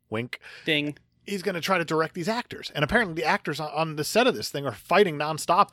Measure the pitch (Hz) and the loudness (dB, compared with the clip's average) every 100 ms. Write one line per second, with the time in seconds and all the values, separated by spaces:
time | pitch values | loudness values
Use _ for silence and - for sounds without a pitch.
0 | _ 110 123 - - - - 151 147 143 | _ -6 -6 -12 -18 -8 -2 0 -2 -8
1 | _ _ - 196 196 175 190 185 165 160 | _ _ -8 -6 -4 -4 0 0 2 0
2 | 160 180 165 233 - - - 147 143 220 | 0 -2 -4 -4 -6 -12 -8 -2 2 2
3 | 202 160 156 196 - 147 151 151 160 151 | 0 -2 0 0 -2 -6 -4 -2 -2 -2
4 | 143 214 254 127 - 147 139 107 - 175 | 0 4 4 2 -4 -4 -6 -8 2 4
5 | 202 147 151 156 - 175 196 | 4 2 -4 -2 2 4 4